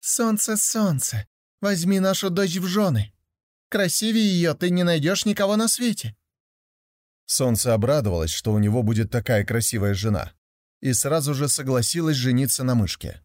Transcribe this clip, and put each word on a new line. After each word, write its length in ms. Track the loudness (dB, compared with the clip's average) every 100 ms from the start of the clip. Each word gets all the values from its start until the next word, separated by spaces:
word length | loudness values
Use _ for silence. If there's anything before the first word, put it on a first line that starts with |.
Солнце, 560 | -4 -2 0 0 -2 -2
солнце, 680 | -2 0 0 0 -2 -6 -8 _ _ _
возьми 400 | -2 0 0 2
нашу 300 | 2 0 -2
дочь 260 | 0 0 -2
в 100 | -2
жёны. 460 | 0 2 2 -2 _ _ _ _ _ _
Красивее 580 | 0 0 0 0 2 2
её 280 | 2 0
ты 160 | 0 0
не 140 | 2
найдёшь 400 | 2 2 2 0 0
никого 300 | 0 2 2
на 120 | 2
свете. 480 | 0 -2 -2 -6 -12 _ _ _ _ _ _ _ _ _ _ _
Солнце 480 | -2 0 0 2
обрадовалось, 560 | 2 4 2 2 0 -2
что 220 | -2 0
у 60 | 2
него 240 | 2 2
будет 280 | 0 0 0
такая 340 | -2 0 0
красивая 500 | 0 -2 -2 -2 -2
жена, 380 | -2 0 -2 -4 _ _ _ _ _
и 120 | -4
сразу 420 | -2 0 -2 -2
же 140 | -2 -2
согласилось 680 | -2 0 0 0 -2 0 0
жениться 460 | 0 0 0 -2
на 120 | 0 0
мышке. 460 | 0 -4 -10 -14